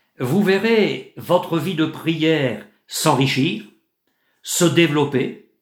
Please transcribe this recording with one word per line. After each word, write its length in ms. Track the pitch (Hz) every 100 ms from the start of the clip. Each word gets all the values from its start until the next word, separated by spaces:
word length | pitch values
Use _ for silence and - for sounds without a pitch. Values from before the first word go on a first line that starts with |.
| _ -
vous 240 | 127 185
verrez 720 | 190 196 226 220 170 131 - -
votre 420 | 117 180 - 165
vie 160 | 143
de 120 | 160 156
prière 800 | - 160 160 160 156 131 107 - _ _
s'enrichir, 800 | - 156 135 135 131 160 220 - _ _ _ _ _ _ _
se 240 | - - 170
développer 840 | 165 165 147 143 - - - _ _